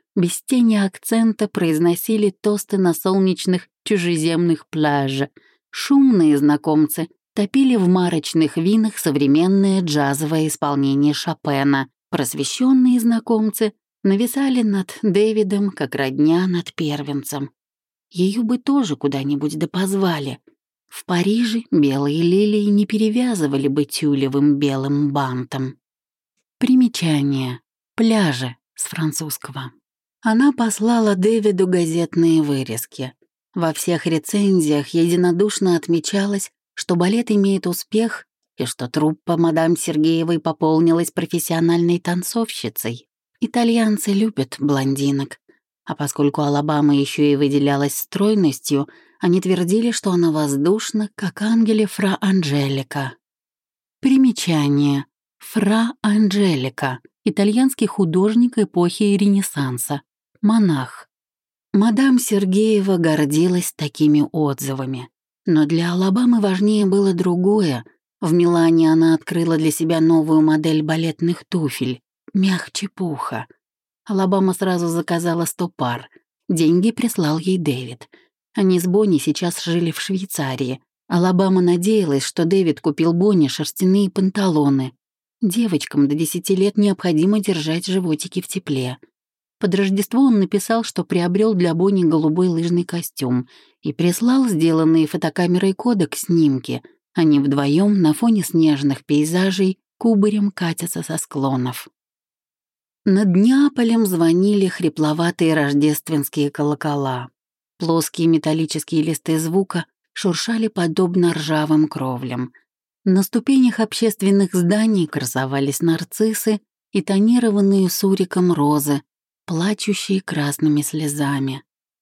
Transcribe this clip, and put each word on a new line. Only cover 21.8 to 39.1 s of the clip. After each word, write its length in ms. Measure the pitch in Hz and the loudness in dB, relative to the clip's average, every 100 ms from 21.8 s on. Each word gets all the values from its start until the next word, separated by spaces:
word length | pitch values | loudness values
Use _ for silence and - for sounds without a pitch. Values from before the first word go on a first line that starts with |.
| 147 131 143 156 | 0 0 -2 0
лилии 440 | 170 190 208 208 208 | 2 2 2 0 2
не 200 | 202 202 | 2 0
перевязывали 800 | 214 220 220 247 214 147 139 139 | 0 0 0 -2 -2 -2 -2 -2
бы 180 | 139 143 | -2 -4
тюлевым 720 | - 151 139 135 139 143 143 | -2 -2 0 0 2 2 2
белым 520 | 143 135 139 143 147 | 0 -2 -2 -2 -2
бантом. 680 | 143 135 127 123 135 131 - _ _ _ _ _ _ _ - | -2 -4 -6 -8 -8 -8 -10 _ _ _ _ _ _ _ -4
Примечание. 1000 | 254 254 247 - 165 147 143 135 127 127 _ _ _ - | 2 4 4 0 -2 0 0 -2 -6 -10 _ _ _ -2
Пляжи 600 | 226 220 180 127 127 120 _ - | 0 2 0 -2 -6 -12 _ -12
с 80 | |
французского. 880 | 175 - 156 143 156 - - 131 131 - _ _ _ _ | -10 -6 -6 -6 -8 -12 -12 -14 -14 -16 _ _ _ _
Она 300 | 226 220 285 | -2 2 2
послала 640 | 247 226 - 214 233 214 196 | 2 -2 -2 0 2 2 2
Дэвиду 520 | 196 226 208 185 185 | 2 2 2 0 0
газетные 760 | 180 165 165 165 170 165 160 | 0 0 -2 -2 2 2 2
вырезки. 680 | 147 139 123 - - - 127 - _ _ _ 190 | 0 -2 -4 -8 -10 -12 -12 -14 _ _ _ -4
Во 180 | 165 | -4
всех 320 | 151 - 175 - | -2 -2 -2 -2
рецензиях 840 | 160 - 202 202 185 151 147 139 | -2 -2 -2 2 2 2 0 -2
единодушно 840 | 170 170 175 180 170 208 - 190 170 | 0 0 2 2 2 0 0 0 0
отмечалось, 760 | - 170 - 202 196 202 - _ _ - | 0 -2 -2 -4 -2 -4 -8 _ _ -12
что 200 | - 175 | -4 0
балет 360 | 180 226 240 | 0 0 0
имеет 360 | 208 196 196 180 | 0 2 0 -2
успех 580 | 175 - 214 226 - - _ _ - | -6 -4 -2 -2 -4 -14 _ _ -10
и 80 | - | -10
что 220 | - 123 | -8 -8
труппа 500 | 151 151 | -2 -2